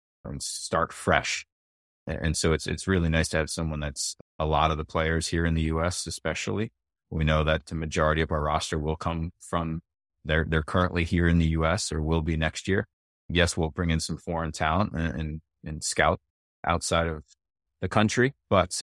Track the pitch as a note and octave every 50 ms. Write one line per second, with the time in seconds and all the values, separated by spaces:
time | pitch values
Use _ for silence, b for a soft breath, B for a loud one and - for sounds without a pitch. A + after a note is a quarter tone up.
0 | _ _ _ _ - - C#2+ C#2 - - - - - - - E2 E2 - - -
1 | - G2 E2 D2+ - - - - - - _ _ _ _ _ _ _ _ _ _
2 | _ - D#2 - - E2 D2+ - - E2 D#2 D2+ - D#2 D#2 D2+ - F#2+ F#2+ F2+
3 | E2+ D#2+ D#2+ E2 D#2 - - D#2+ D2+ C#2+ - E2+ E2 D#2 D#2 D2+ D2 D2 C#2 -
4 | - - - - - _ _ - D#2 D2+ D#2 D2 D#2 D#2 D#2 D2+ D2 - - E2
5 | D#2+ D#2+ E2 D#2+ - - - E2+ E2+ E2 E2 D#2+ D#2+ D#2 D#2+ D#2+ E2 F2 - -
6 | - D#2+ - - - E2 D#2 - - - G2 G2 A2+ - - _ _ _ _ _
7 | _ _ - D#2+ D#2 D2+ D#2 D#2 D2+ D#2 D#2 D#2 - - E2+ D#2+ D#2+ D#2 - E2
8 | D#2 D#2 D#2 D#2+ D#2+ D2+ E2 D2+ D2 D2+ D2+ D#2 - - E2+ D#2+ D2 D#2 D2+ -
9 | - E2+ E2+ E2 E2 E2+ - _ - - - E2+ E2 D#2+ E2 E2 - _ _ _
10 | _ _ _ _ - - D#2 D#2+ D#2 - D#2+ D#2 D2+ - - F#2 F2+ F2+ - F2
11 | E2+ - F#2 E2+ F2 E2+ E2+ E2+ E2 D#2+ D#2+ D#2+ D#2 D#2+ F2 G#2 - - D#2 D#2+
12 | D2+ D#2 E2 E2 D#2+ E2 D#2+ D#2 D#2+ D2+ - - - - F#2+ G#2 G#2+ - _ _
13 | _ _ _ _ _ - E2+ E2+ E2+ E2 - F2+ E2 D#2+ - - F2 E2+ D#2+ D#2+
14 | - - E2 - - - E2+ E2 E2 D#2+ D#2 - D#2+ D#2 D#2+ F#2 G#2+ - - E2
15 | E2 D#2+ - D#2+ D#2 D#2 D2+ D#2 - _ _ _ - D#2 D#2 D#2 - - - -
16 | D2+ D#2 F2 - _ _ _ _ _ _ _ _ - - E2+ E2+ - - F2 E2
17 | E2 E2 D#2+ D2+ - _ _ _ _ _ _ _ _ _ _ _ - F#2 - G#2+
18 | G#2+ G#2+ - B2 A#2+ C3+ - _ _ _ G#2+ F#2+ F2 F#2 - - - _